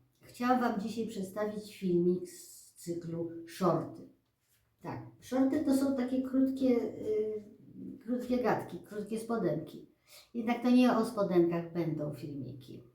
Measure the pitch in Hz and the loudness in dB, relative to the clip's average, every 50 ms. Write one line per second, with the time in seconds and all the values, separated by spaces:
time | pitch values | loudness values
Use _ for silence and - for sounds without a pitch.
0 | _ _ _ _ _ - - - 240 247 254 226 233 226 214 202 185 226 - 233 | _ _ _ _ _ -18 -10 -4 2 2 2 4 4 2 0 0 -4 -4 -4 -4
1 | 220 - - 196 185 - - 214 214 208 208 196 - - - - 196 185 175 175 | -4 -4 -4 -6 -6 -6 -4 -4 -4 -2 -4 -6 -10 -12 -10 -4 -2 2 4 4
2 | 175 180 180 175 - - - - - - - - - - _ - - 170 170 170 | 4 4 2 0 -2 -8 -14 -16 -20 -20 -20 -20 -20 -20 _ -14 -8 -8 -8 -6
3 | - 165 165 170 170 165 - - - - - - 185 175 156 143 131 - - - | -6 -6 -6 -6 -6 -6 -8 -10 -14 -12 -6 0 2 2 2 2 0 -4 -10 -14
4 | - - _ _ _ _ _ _ _ _ _ _ _ _ _ _ - 165 120 120 | -18 -20 _ _ _ _ _ _ _ _ _ _ _ _ _ _ -10 -10 -10 -10
5 | - - - - - - 247 262 269 269 285 302 - 277 262 - - 269 269 254 | -10 -14 -18 -20 -10 -4 0 2 2 2 2 0 2 2 2 2 2 2 0 0
6 | 247 247 269 254 - - - 269 269 262 - - 262 254 240 226 220 - - - | -2 -2 0 -2 -2 0 2 2 2 2 2 2 4 4 4 4 2 -2 -4 -6
7 | 202 214 214 214 214 214 214 214 208 202 - - - - - - - - - - | -4 -2 0 0 0 -2 -4 -8 -10 -12 -20 -20 -20 -20 -18 -16 -14 -14 -14 -12
8 | - 220 247 247 - - 254 247 - 214 180 - - - 170 175 - - 208 214 | -6 -4 -4 -4 -2 0 0 2 2 2 2 0 -2 -6 -10 -12 -12 -10 -8 -8
9 | 208 - 226 214 - - 233 220 185 170 151 151 156 - - - - - _ _ | -6 -6 -6 -6 -4 -2 -2 0 0 0 0 0 -4 -8 -12 -16 -18 -18 _ _
10 | _ _ - - - _ - 233 226 226 233 233 - 247 247 247 254 247 - 220 | _ _ -20 -20 -20 _ -8 -6 -2 -2 0 2 4 6 8 8 8 8 6 4
11 | 220 - - 208 202 180 180 175 170 170 170 170 170 - - 175 165 156 156 151 | 2 2 2 0 0 4 6 6 6 6 4 0 -2 -2 -2 -2 0 0 0 -2
12 | 147 147 - - - 143 143 139 127 123 123 - - - - - - - _ | -4 -6 -6 -8 -8 -10 -8 -8 -8 -10 -10 -14 -14 -16 -16 -18 -18 -20 _